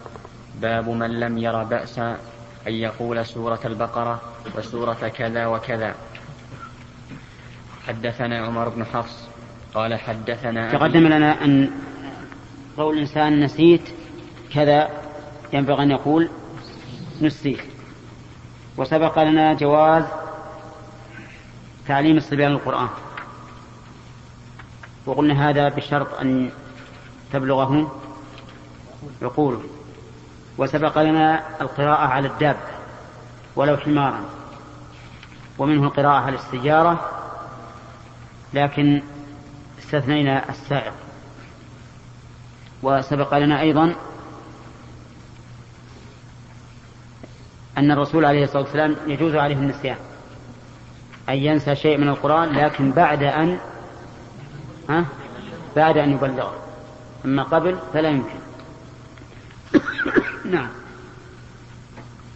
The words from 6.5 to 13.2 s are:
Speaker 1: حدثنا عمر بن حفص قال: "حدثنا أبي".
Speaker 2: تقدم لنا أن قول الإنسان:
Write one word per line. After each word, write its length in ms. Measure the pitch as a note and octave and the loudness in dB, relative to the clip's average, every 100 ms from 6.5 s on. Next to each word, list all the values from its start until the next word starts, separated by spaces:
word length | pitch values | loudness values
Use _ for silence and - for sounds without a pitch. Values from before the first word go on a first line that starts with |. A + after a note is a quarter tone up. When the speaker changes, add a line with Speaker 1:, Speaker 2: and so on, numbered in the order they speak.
| - - - - - - - - - - - - - - | -18 -18 -18 -20 -20 -18 -18 -18 -20 -20 -20 -20 -18 -10
Speaker 1:
حدثنا 580 | A2+ A#2 A2+ A#2+ A#2 A2+ | -6 -6 -4 -4 -4 -4
عمر 220 | A#2 A#2 | -2 -2
بن 160 | A#2 | -4
حفص 440 | A2+ A#2+ A#2 - - - - - - | -4 -4 -6 -10 -18 -20 -20 -20 -8
قال: 240 | G#2+ A2+ A2 | -4 -2 -2
"حدثنا 680 | - A2 A2 A#2 B2 A2+ A2+ | -4 -6 -4 -4 -4 -4 0
أبي". 100 | C#3+ | 2
Speaker 2:
تقدم 280 | D#3 E3 D#3+ | 6 8 8
لنا 380 | D#3 D3+ D3+ | 8 6 4
أن 260 | D3 C#3 C3+ - - - C3+ C3+ - - - - - - | 4 4 4 -2 -12 -14 -14 -14 -16 -18 -18 -20 -14 -4
قول 180 | D#3 | 0
الإنسان: 460 | D3+ C#3+ D3+ | 0 -2 2